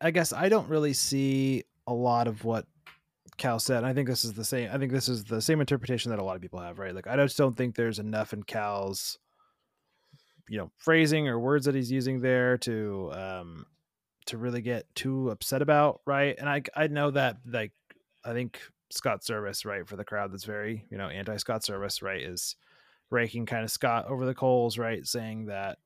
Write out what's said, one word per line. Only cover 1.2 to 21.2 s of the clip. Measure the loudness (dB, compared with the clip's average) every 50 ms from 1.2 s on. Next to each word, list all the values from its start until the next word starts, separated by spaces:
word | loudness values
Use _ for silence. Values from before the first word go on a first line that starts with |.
| 2 2 2 4 2 2 2 0 -2 _ _ _ _
a | -4 0
lot | 2 4 4 4 4 4 2
of | 0 -2 0
what | 0 0 0 -2 -6 _ _ _ -20 -20 _ _ _ _ _ _ -20 -10 -4
Cal | -2 0 0 0
said. | 2 2 2 2 2
I | 2 2
think | 2 2 2
this | 2 0 0
is | -2 -4
the | -4 -4
same, | -2 -2 -2 -2 -2
I | -2 -2
think | 0 0
this | 0 0 0 0
is | -2 -2 -4
the | -4 -2 0
same | 2 2 4 4
interpretation | 4 2 0 0 0 0 -2 -2 -2 -2
that | -2 -2
a | -2
lot | -4 -4
of | -6
people | -8 -10 -10 -10
have, | -10 -10 -10 -8
right? | -8 -8 -8
Like, | -8 -6 -2
I | 2 2
just | 2 2 4 2
don't | 2 2 2 0
think | -2 -2 0
there's | 0 0 0 0 -2
enough | -4 -4 -2 -2 -2 -4 -6
in | -10 -8
Cal's, | -6 -6 -4 -2 -2 -2 -2 -4 -4 -4 -4 -6 -8 -8 -10 _ _ _ _ _ _ _ _ _ _ _ _ _ _ _ _ _ _ _ -20 _ _ _ _ _ -8
you | -6 -6
know, | -6 -6 -10 _
phrasing | 2 4 6 6 6 6 4 4 2 2
or | 0 0
words | 2 2 2 4 4
that | 2 2
he's | 2 2 0
using | 0 0 0 0 0 0
there | 2 4 4 4 4 4 4 2
to, | 0 -2 -2 -2 -2 -2 -4 -4 -4 -6 -6
um, | -6 -6 -6 -6 -8 -8 -10 -14 -16 -16 -18 _ _ _ _ _ _ _ _ _ _ -12 -10
to | -8 -4
really | -4 -2 -2 -2
get | -2 -2 -2 -4 -4 _ -8
too | -6 -2 -2 0 0 0 0
upset | -2 -2 -4 -2 0 2
about, | 4 6 6 8 8 6 4 2 0
right? | 0 2 4 4 2 2 0
And | 0 0
I, | 0 0 -2 -2 0
I | 2 2 2
know | 2 2 2 2
that, | 4 4 4 2 2 -2 -8
like, | -6 -4 -4 -4 -4 -6 _ _ -20 -20 _ _ _ _ _ -8
I | -6 -4
think | -4 -4 -4 -6 -12 -16 -18 _ _ _ -10
Scott | -8 -4 -2 0 -2 -2 -2
Service, | -4 -4 -4 -4 -4 -6 -6 -6
right, | -4 -6 -6 -6 -8
for | -10 -10
the | -8
crowd | -6 -4 -4 -4 -4 -6
that's | -8 -8
very, | -8 -6 -6 -4 -4 -6 -6 -8 -10
you | -8 -8
know, | -6 -6
anti-Scott | -6 -8